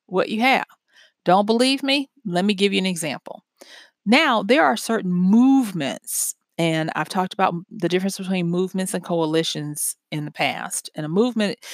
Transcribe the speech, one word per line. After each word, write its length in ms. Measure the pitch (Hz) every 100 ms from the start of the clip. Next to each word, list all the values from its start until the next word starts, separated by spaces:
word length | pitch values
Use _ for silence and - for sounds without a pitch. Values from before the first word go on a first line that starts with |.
| _
what 220 | 185 -
you 120 | 214
have. 240 | 254 254 - _ _ _ _ _
Don't 220 | - 190 208
believe 360 | 226 254 269
me? 260 | 269 277 269 _
Let 200 | 196 175
me 100 | 202
give 180 | 190 202
you 60 | 196
an 80 | 190
example. 560 | 170 160 127 - - _ _ - - - _ 196
Now, 380 | 262 320 220
there 200 | 202 277
are 120 | 311 233
certain 340 | - 226 185
movements, 1200 | 180 185 220 262 269 226 180 135 92 - - - - _ -
and 360 | 165 160 160
I've 140 | - -
talked 260 | 196 185
about 180 | - 190
m-, 140 | 170 -
the 180 | 214 170
difference 280 | 180 190 190
between 300 | 185 190 170
movements 480 | 175 185 190 185
and 100 | 185
coalitions 920 | 175 175 156 160 160 160 147 147 - - _
in 120 | 156
the 60 | 151
past. 580 | - 147 120 185 - -
And 100 | -
a 40 | 151
movement 500 | 180 247 226 202 - -